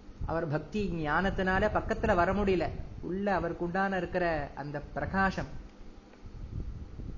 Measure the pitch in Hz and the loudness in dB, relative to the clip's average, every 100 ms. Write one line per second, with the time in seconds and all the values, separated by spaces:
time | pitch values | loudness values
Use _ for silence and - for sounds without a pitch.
0 | - - - 160 165 151 - 214 202 170 | -16 -6 -2 0 0 -2 -2 -2 0 0
1 | 151 156 190 185 185 190 208 214 - 214 | 2 2 2 2 2 4 4 2 0 2
2 | 233 185 170 190 196 185 147 - - - | 4 6 4 4 4 4 2 -2 -8 -8
3 | 156 185 202 180 170 170 175 185 196 190 | -4 -2 2 2 0 -2 -2 2 2 0
4 | 170 185 175 156 139 - 143 143 - - | 0 2 2 2 -2 -6 -6 -6 -6 -4
5 | 147 190 190 185 143 - - - - - | 0 4 4 2 -4 -8 -10 -14 -16 -16
6 | - - - - - - - - - - | -20 -16 -14 -10 -8 -6 -6 -8 -10 -10
7 | - | -6